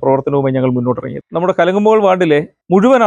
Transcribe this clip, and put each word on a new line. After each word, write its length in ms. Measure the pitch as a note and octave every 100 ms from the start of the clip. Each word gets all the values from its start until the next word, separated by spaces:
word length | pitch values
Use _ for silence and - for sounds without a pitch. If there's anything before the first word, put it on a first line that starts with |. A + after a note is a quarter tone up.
പ്രവർത്തനവുമായി 540 | C3+ C3+ C#3 C#3 C3+ C3
ഞങ്ങൾ 140 | C3 B2
മുന്നോട്ടിറങ്ങിയത്. 480 | B2 A#2+ - C#3 -
നമ്മുടെ 200 | E3 F#3 F3+
കലങ്ങുമ്പോൾ 400 | F3 G3+ G#3+ A3 G3
വാർഡിലെ 340 | F#3 E3+ D3 E3 _ -
മുഴുവൻ 320 | F#3+ A#3+ B3+